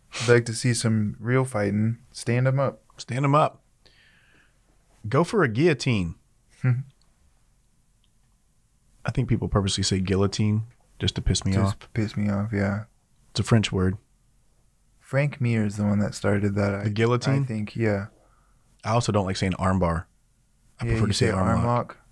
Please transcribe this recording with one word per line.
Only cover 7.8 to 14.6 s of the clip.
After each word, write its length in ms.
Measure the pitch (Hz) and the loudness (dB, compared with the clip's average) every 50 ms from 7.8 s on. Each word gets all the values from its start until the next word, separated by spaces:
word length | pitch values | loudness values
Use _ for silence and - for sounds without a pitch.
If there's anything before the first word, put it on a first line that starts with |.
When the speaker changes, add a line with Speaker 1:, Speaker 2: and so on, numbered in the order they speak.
| _ _ _ _ _ _ _ _ _ _ _ _ _ _ _ _ _ _ _ _ _ _ _ _ - - - | _ _ _ _ _ _ _ _ _ _ _ _ _ _ _ _ _ _ _ _ _ _ _ _ -8 -4 -4
Speaker 2:
think 160 | - 123 113 | -2 0 0
people 200 | 113 - - 92 | 0 0 0 0
purposely 340 | - 107 98 98 - - 95 | 0 0 0 0 0 -2 0
say 140 | - 101 95 | 0 0 0
guillotine 600 | 95 92 98 92 101 98 - - 110 107 104 110 110 - - _ _ _ _ - | 0 2 2 2 2 2 2 0 0 2 2 0 -2 -4 -10 _ _ _ _ -6
just 160 | - 107 - | -6 -4 -4
to 60 | - - | -2 0
piss 220 | - 92 - - | 0 0 0 0
me 80 | 98 95 | 0 2
Speaker 1:
Just 240 | 98 98 98 104 - - | 2 2 0 0 -4 -10
Speaker 2:
off. 100 | - - | -8 -4
Speaker 1:
piss 240 | 120 110 104 - | -4 -4 -2 -2
me 140 | 107 104 104 | -2 -2 0
off, 200 | 101 98 101 110 107 | 0 -2 -2 -2 -2
yeah. 320 | 101 101 98 98 101 110 - _ _ _ _ _ _ _ _ - | -2 -2 -2 -2 -4 -6 -10 _ _ _ _ _ _ _ _ -4
Speaker 2:
It's 80 | - | -4
a 20 | 104 | 0
French 280 | - 123 113 101 - - | 2 2 2 2 2 0
word. 260 | 98 92 92 95 - - _ _ _ _ _ _ _ _ _ _ _ | 0 0 0 -2 -4 -8 _ _ _ _ _ _ _ _ _ _ _